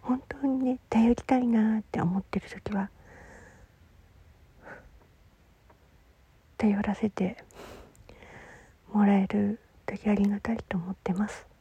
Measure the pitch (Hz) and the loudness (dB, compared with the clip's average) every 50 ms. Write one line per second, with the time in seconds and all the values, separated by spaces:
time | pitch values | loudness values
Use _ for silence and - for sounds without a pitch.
0 | _ - 247 262 - - - - 277 277 262 262 262 254 254 254 _ _ - 226 | _ -2 -4 -4 -4 -10 -12 -4 -2 -2 0 0 0 -2 -2 -4 _ _ 2 4
1 | 226 233 240 - - - 262 254 247 240 233 226 214 220 220 220 208 - - 233 | 4 4 4 2 2 0 0 2 2 2 2 2 2 2 0 -2 -4 -6 -6 -2
2 | - 170 180 196 190 - - 196 - - - - - - 208 196 196 202 - - | -2 0 -2 -2 -4 -4 -6 -6 -6 -8 -16 -12 -10 -6 -4 -4 -6 -6 -8 -18
3 | - - - - - - - - - - - - - - _ _ - _ _ - | -20 -20 -20 -20 -20 -20 -20 -20 -20 -20 -20 -20 -20 -20 _ _ -20 _ _ -20
4 | - _ _ - - - - _ - _ _ - - - - - - - - - | -20 _ _ -20 -20 -20 -20 _ -20 _ _ -20 -20 -20 -20 -20 -20 -20 -20 -20
5 | - _ _ _ _ - _ _ _ _ _ _ _ _ - _ _ _ _ _ | -20 _ _ _ _ -20 _ _ _ _ _ _ _ _ -20 _ _ _ _ _
6 | _ _ _ _ _ _ _ _ _ _ _ _ - 214 202 202 208 - 202 - | _ _ _ _ _ _ _ _ _ _ _ _ 2 2 2 2 0 -2 -2 0
7 | - 214 - - 190 185 233 - - - - - - - - - - - _ - | -2 -4 -2 0 -2 -2 -2 -6 -18 -20 -20 -20 -20 -20 -20 -20 -20 -20 _ -20
8 | - - - - - - - - - - - - - - - _ _ - - 208 | -20 -20 -20 -20 -20 -20 -20 -20 -20 -20 -20 -20 -20 -20 -20 _ _ -4 2 4
9 | 208 202 202 196 196 190 - 208 202 202 214 - _ _ _ - _ - 202 202 | 6 6 6 4 2 2 0 0 0 0 -2 -4 _ _ _ -14 _ -10 -10 -4
10 | - 214 208 202 202 202 202 208 - - 226 226 - _ - 185 170 180 190 - | 0 0 2 2 2 0 0 -2 -4 -4 -6 -6 -6 _ -4 -4 -4 -4 -10 -8
11 | _ - 185 180 208 214 - - - - - _ | _ -4 -2 -2 -2 -4 -4 -12 -18 -20 -20 _